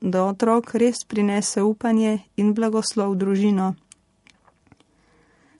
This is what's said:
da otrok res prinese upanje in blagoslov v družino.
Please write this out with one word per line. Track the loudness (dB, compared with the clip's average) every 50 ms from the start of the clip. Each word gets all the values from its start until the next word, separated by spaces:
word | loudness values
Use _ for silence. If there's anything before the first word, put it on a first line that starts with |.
da | -4 -2 0 0
otrok | 0 0 -2 0 0 2 2 2 0 -2 0
res | 2 2 2 0 -2 -8
prinese | -6 -4 -2 0 0 0 -2 -2 -2 -2 0
upanje | 0 0 0 -2 -2 0 2 2 2 0 0 -4 -6 _ _
in | 0 0 0 2
blagoslov | 0 0 0 0 -2 -2 -2 -2 -2 -2 0 -2
v | -2
družino. | 0 0 0 2 2 2 2 2 0 -2 -4 -6 _ _ -20 -20 _ _ _ _ _ -20 _ _ _ _ _ _ _ _ -20 -20 _ _ _ _ _ _ _ _ _ _ _ _ _ _ _